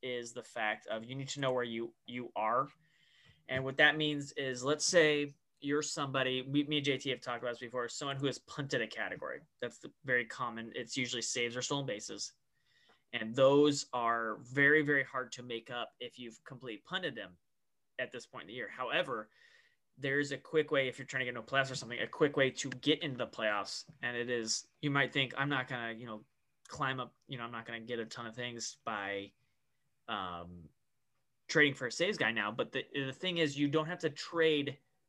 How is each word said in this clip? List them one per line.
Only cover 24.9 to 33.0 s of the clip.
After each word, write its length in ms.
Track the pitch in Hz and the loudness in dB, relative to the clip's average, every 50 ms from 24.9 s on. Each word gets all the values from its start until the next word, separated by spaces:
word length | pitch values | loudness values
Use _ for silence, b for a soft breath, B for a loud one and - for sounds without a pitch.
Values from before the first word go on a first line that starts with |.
might 220 | 139 139 135 127 - | 4 4 4 4 2
think, 220 | 147 135 120 - | 2 0 0 0
I'm 120 | 135 139 143 | -2 0 0
not 180 | 143 131 127 | 0 0 0
gonna, 260 | - 139 120 117 117 113 | -2 -4 -6 -4 -6 -8
you 140 | 110 123 | -8 -8
know, 180 | 117 110 107 110 _ _ _ _ _ _ _ - | -8 -8 -10 -10 _ _ _ _ _ _ _ -18
climb 340 | - - - 143 131 131 127 | -12 -6 -2 -2 0 0 -2
up, 140 | 123 113 - _ _ - | -4 -6 -10 _ _ -10
you 100 | 139 120 | -8 -8
know, 60 | 117 | -6
I'm 80 | 120 120 | -6 -8
not 140 | 113 113 | -8 -8
gonna 140 | 117 117 113 | -8 -8 -8
get 180 | 113 113 123 113 | -6 -4 -4 -4
a 60 | 113 | -4
ton 200 | 110 - - 120 | -6 -8 -10 -10
of 80 | 113 110 | -10 -8
things 420 | 123 123 120 120 117 110 - - - _ | -8 -8 -6 -6 -8 -8 -10 -10 -8 _
by, 480 | 117 110 104 98 98 101 101 101 101 - _ _ _ _ _ _ _ _ _ _ _ _ _ _ - | -4 -4 -2 -2 -2 -4 -4 -6 -8 -12 _ _ _ _ _ _ _ _ _ _ _ _ _ _ -4
um, 600 | 113 101 95 90 87 87 87 87 87 87 82 - _ _ _ _ _ _ _ _ _ _ _ _ _ _ _ - | -4 -2 -2 -4 -6 -8 -8 -10 -14 -16 -18 -20 _ _ _ _ _ _ _ _ _ _ _ _ _ _ _ 0
trading 260 | - 165 170 143 139 | 2 4 4 4 2
for 120 | - 131 | 0 -6
a 60 | 120 - | -6 -2
saves 260 | - 170 196 214 165 | 0 0 0 0 2
guy 140 | 127 110 117 | 0 0 2
now, 200 | 113 104 104 113 | 0 0 -2 -2
but 200 | 123 120 110 - | -2 -4 -4 -4
the, 120 | 135 113 - - | -6 -6 -4 -4
the 180 | 139 | -4